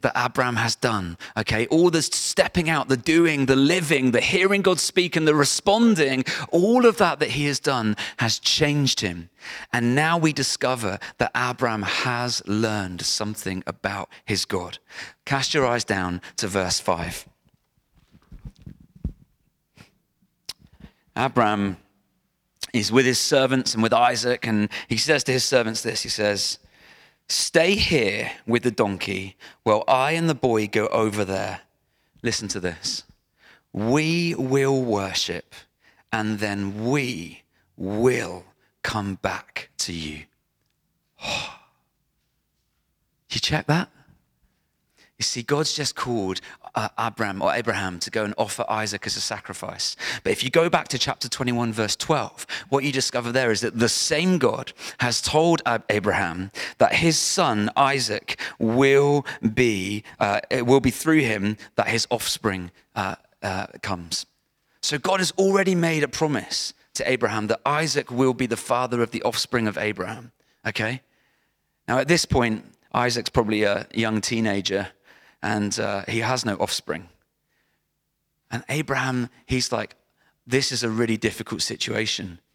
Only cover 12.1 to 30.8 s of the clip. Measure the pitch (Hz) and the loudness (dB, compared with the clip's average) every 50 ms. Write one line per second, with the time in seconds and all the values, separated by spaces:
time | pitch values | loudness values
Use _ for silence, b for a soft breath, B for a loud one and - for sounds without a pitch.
12.1 | 120 120 123 120 117 - - 95 104 107 113 110 107 104 95 90 90 85 - - | -2 -2 -2 -2 -4 -4 -4 -2 -2 0 0 0 0 -2 -4 -6 -6 -4 -4 -2
13.1 | - - - 107 104 - - 95 92 92 - - - _ - 98 101 98 - _ | -2 -2 -4 -6 -6 -8 -8 -6 -6 -6 -8 -8 -10 _ -6 -6 -6 -6 -8 _
14.1 | B B B - 104 92 - - 101 90 87 87 - - B B B B B B | B B B -4 -2 -2 -2 -2 -4 -6 -6 -8 -14 -18 B B B B B B
15.1 | B B _ - 139 135 135 - - 147 131 120 120 117 - - 101 95 90 90 | B B _ -4 -2 -2 0 0 2 2 2 2 2 0 -2 -2 -2 -2 0 -2
16.1 | 90 90 B B B - 113 92 95 98 92 90 - - - 101 87 85 85 87 | -4 -6 B B B -6 -4 -2 0 0 0 0 -2 -2 0 0 -2 0 -2 -6
17.1 | - - - - _ _ _ _ _ _ _ _ _ _ _ _ _ _ _ _ | -6 -10 -14 -16 _ _ _ _ _ _ _ _ _ _ _ _ _ _ _ _
18.1 | _ - _ _ - - _ - _ _ - - - _ - _ _ - - - | _ -20 _ _ -20 -18 _ -18 _ _ -20 -20 -20 _ -20 _ _ -10 -10 -10
19.1 | - _ _ _ _ _ _ _ _ _ _ _ _ - - _ _ _ _ _ | -10 _ _ _ _ _ _ _ _ _ _ _ _ -20 -20 _ _ _ _ _
20.1 | _ _ _ _ _ _ _ - - _ - _ B B B B B B B B | _ _ _ _ _ _ _ -20 -20 _ -20 _ B B B B B B B B
21.1 | _ - 127 135 - 123 113 104 107 101 101 98 87 - _ _ _ _ _ _ | _ -2 -2 0 2 4 4 4 2 2 0 -2 -4 -8 _ _ _ _ _ _
22.1 | _ _ _ _ _ _ _ _ _ _ - - - 113 104 107 113 135 123 127 | _ _ _ _ _ _ _ _ _ _ -14 -4 -2 -2 0 4 4 4 4 4
23.1 | 120 - - - 151 135 131 127 131 131 - - 120 110 113 110 120 117 120 123 | 2 0 0 2 4 4 4 4 2 0 0 -2 0 0 2 4 4 4 4 4
24.1 | 123 107 120 123 123 - - 113 110 104 104 - B B B B 117 110 - 156 | 2 0 0 -2 -2 -2 -2 -2 0 0 0 -2 B B B B -2 -2 2 2
25.1 | 151 135 - 139 127 127 - - 135 123 113 110 110 - - 110 107 - - - | 2 2 2 0 0 0 0 0 -2 -2 -4 -4 -4 -4 -6 -6 -6 -6 -6 -6
26.1 | - 110 104 104 101 98 - - - - b b b b b b b b b b | -4 -2 0 0 0 0 -2 -4 -6 -8 b b b b b b b b b b
27.1 | b b b - - - - - - 165 165 190 202 - - - 170 135 110 95 | b b b -6 -4 -2 -2 2 2 4 4 4 2 0 0 2 2 2 2 2
28.1 | 104 110 117 - - - - 113 117 120 120 123 104 - 110 101 95 - - 98 | 0 -2 -6 -8 -10 -12 -2 0 0 2 2 0 2 2 0 0 0 -4 -4 -6
29.1 | 95 95 95 98 - B B B B B - 113 104 107 - - 131 127 135 151 | -6 -6 -8 -10 -14 B B B B B 0 2 2 2 4 2 2 2 2 0
30.1 | 165 165 165 165 143 120 135 123 113 107 107 101 - 110 | 0 0 0 0 0 0 0 2 2 2 0 0 0 0